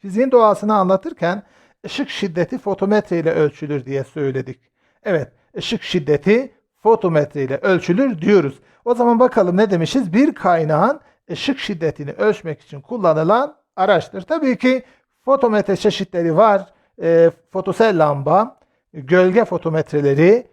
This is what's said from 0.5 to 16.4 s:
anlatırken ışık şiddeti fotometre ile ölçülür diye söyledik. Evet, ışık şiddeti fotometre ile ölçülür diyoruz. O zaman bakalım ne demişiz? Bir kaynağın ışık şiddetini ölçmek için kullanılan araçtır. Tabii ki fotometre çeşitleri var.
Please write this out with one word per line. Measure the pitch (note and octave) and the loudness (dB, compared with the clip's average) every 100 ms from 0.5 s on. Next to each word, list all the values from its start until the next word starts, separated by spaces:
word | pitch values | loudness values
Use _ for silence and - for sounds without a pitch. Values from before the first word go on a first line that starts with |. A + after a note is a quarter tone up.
| G3+ G#3 | 2 0
anlatırken | G#3+ F#3 F#3+ E4 - E3+ G3+ - _ _ _ - | 0 2 0 -2 -6 -4 -4 -10 _ _ _ -12
ışık | - C#4+ | -8 -8
şiddeti | - G3 E3 E3+ B3+ | -6 -6 -4 -4 -4
fotometre | - F#3+ G3 G#3+ G3+ E3+ | -6 -4 0 0 0 -2
ile | D#3+ | -2
ölçülür | - D3+ - D3+ C#3+ | 0 -2 -2 -8 -8
diye | B2+ C#3 | -6 -6
söyledik. | C3 - C#3 C3 B2+ B2+ _ _ _ _ | -6 -6 -4 -4 -8 -14 _ _ _ _
Evet, | A3+ F3 - _ _ - | -4 -4 -4 _ _ -12
ışık | - A3+ | -8 -8
şiddeti | - F3+ C#3+ D3 F#3 A3 C4 _ _ _ | -4 -6 0 -2 2 0 0 _ _ _
fotometre | A3 A3 F3+ D#3+ D3 D3 | 0 2 2 0 -2 -4
ile | C3+ C3+ | -6 -4
ölçülür | G3+ F#3 - F3+ C4+ F3+ | 0 -2 0 0 0 -2
diyoruz. | F3 G3+ C#3+ - _ _ | 2 2 2 -6 _ _
O | A#3+ | -4
zaman | A#3+ A#3+ A#3 | 0 2 4
bakalım | B3 A3+ F#3 F3 | 2 2 0 2
ne | A3 | 2
demişiz? | F#3 D#3+ C4+ G#3 | 0 0 -2 -2
Bir | F#3 D4+ | 2 2
kaynağın | - G3 E3+ D3+ D3+ G#3 D4+ _ _ _ | 0 0 0 0 0 0 -2 _ _ _
ışık | F3 - C4+ | -8 -6 -6
şiddetini | - F#3 D#3+ C#3+ C#3+ | -6 -6 -6 -6 -12
ölçmek | - G#3 G#3 E3 D3 | -2 -2 -2 -6 -12
için | _ C#3+ | _ -20
kullanılan | - A#3+ F3 D#3 D#3+ A3 D4 - _ - | -12 -2 0 0 2 0 -2 -8 _ -4
araçtır. | F#3+ F#3 - G3 | 0 0 0 -14
Tabii | F3+ D#4+ C#4+ A#3+ | -6 -4 -2 0
ki | B3+ C4 - _ _ _ | 0 -2 -6 _ _ _
fotometre | - C4+ B3 G#3+ G3 F#3 | -2 2 2 0 -2 -2
çeşitleri | G#3+ - F#3+ F3+ E3+ | -2 -2 -6 -4 0
var. | D#3+ | 4